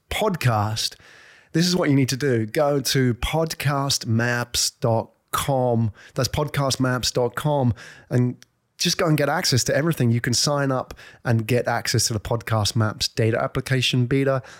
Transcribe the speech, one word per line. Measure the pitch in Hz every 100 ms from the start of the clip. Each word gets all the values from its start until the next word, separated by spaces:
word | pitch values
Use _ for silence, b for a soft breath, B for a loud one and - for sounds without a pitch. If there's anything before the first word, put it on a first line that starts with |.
| _
podcast, | - 214 175 127 110 104 110 - - B B B B B
this | 160 175
is | 180
what | 151
you |
need | 139 127
to | 135
do. | 143 120 110
Go | 156 143 143
to | 123 139 127
podcastmaps | 117 - 156 165 - 139 143 139 - 127 113 120 120 120 - - -
dot | 120 113 - _ _
com. | - - 135 127 117 113 B B
That's | - 127
podcastmaps | - 147 - 139 - 131 127 -
dot | - 120 -
com, | 151 147 123 110 B B B
and | 123 123 123 - _ _ _
just | 180 170
go | 180
and | 151
get | 143
access | 160 180 127
to | -
everything. | 131 160 160 120
You | 117
can | 127
sign | 117 151 143 139
up | 131 - - B B
and | - 117 110
get | 120 120
access | 117 - 117 -
to |
the | 110
Podcast | - 117 - 113 101 -
Maps | 107 - -
data | - 113 120
application | 135 - - 131 120 127 120
beta. | 135 135 135 B B